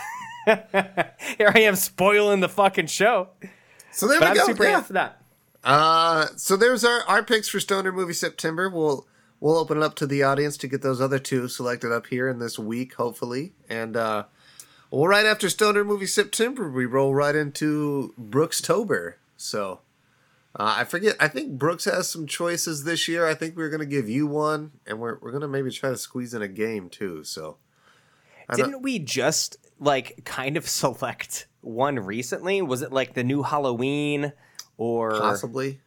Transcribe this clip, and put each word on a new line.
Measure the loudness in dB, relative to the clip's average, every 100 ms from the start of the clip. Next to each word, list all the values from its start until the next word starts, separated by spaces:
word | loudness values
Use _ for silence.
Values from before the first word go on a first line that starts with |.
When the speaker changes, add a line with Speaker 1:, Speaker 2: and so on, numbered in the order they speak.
| -12 -12
Speaker 1:
<laughs> | -14 -4 2
Here | 2 2 0 0 -2 -4 -4 -8 4 6
I | 8
am | 6 4
spoiling | 0 2 4 6 4 4
the | 2
fucking | 4 4 4 -2
show. | 2 4 4 0 _ -20 -20 _ _ -14
Speaker 2:
So | -2 4
there | 6
Speaker 1:
But | 6
Speaker 2:
we | 6
Speaker 1:
I'm | 4
Speaker 2:
go. |
Speaker 1:
super | 4 4
Speaker 2:
Yeah. | 4
Speaker 1:
amped | 2
for |
that. | -2 -2 -6 _ _ _ _
Speaker 2:
Uh, | 4 6 6 6 4 4 0 -2
so | 0 4
there's | 4 4
our, | 2 2
our | 2 2
picks | 4 0 0
for | -4
Stoner | -2 0 0
Movie | -2 -4
September. | -4 -6 -4 -6 -2 -4
We'll, | 0 0 0 -6 _ _ -4
we'll | 2 2
open | 2 0
it |
up | 0 0
to | -2
the | 2
audience | 2 2 0 -2
to | -6
get | -4
those | -2 0
other | 0 0
two | -2 -2 -2
selected | -6 -4 -4 -2
up | -2 -2
here | -4 -2
in | -4
this | -6 -6
week, | -6 -6 -6 -4
hopefully. | -6 -4 -8 -6 -8 _ -10
And, | -6 -4 -2
uh, | 0 -2 -6 _ _ -20 -20 _ -6
well, | 0 4
right | 6 4
after | 2 0
Stoner | 2 2 2
Movie | 0 -2 -2
September, | 0 0 0 -2 -2 -4
we | -2 0
roll | 2 2
right | 2 2 2
into | 0 -2 -2 0 0 -2 -4 -10
Brookstober. | -4 0 0 0 0 0 2 -2 -4 -12 _ -16
So, | -8 -6 -6 -8 _ _ _ _ _ _ _ -4
uh, | 0 0
I |
forget. | -2 0 0 2
I | 0
think | 0 -6 -2
Brooks | -2 0 -2
has | -2 -2
some | -6 -8
choices | -4 -4 -2 -4 -4
this | -4 -2 -2
year. | 0 0
I | 0
think | -6 -6
we're | -6
gonna | -4 -2
give | -2 0
you | 0 0
one, | 0 0 -2 -4 _ -12
and | -8
we're, | -6 -8
we're | -8
gonna | -8 -4
maybe | -4 -4
try | -4 -4
to | -4
squeeze | -6 -8 -8
in | -6
a | -6
game, | -4 -4 -4 -8
too. | -10 -8 -8
So, | -12 -12 -12 -16 _ _ _ _ _ _ _ -20 -6
I | -2
don't | -2
Speaker 1:
Didn't | -2
we | -4 -4
just, | -4 0 0 0 -4 -8 _ -4
like, | 0 0 -2 -14 -12
kind | -4 -2 -4
of | -4
<laughs> |
select | -2 -2 -2 -6 -6 -10 -12 -12 _
one | -10 -2 0 0
recently? | -4 -6 -6 -6 -2 -2
Was | 0 -2
it, | -2
like, | -2 -2
the | -2
new | 0 0
Halloween | 0 0 0 0 -2 0 -2 -2 -4 -8 _ -20 -18 -6
or | -4 -2 0
Speaker 2:
Possibly. | 0 0 -2 -4 -6 -6 -8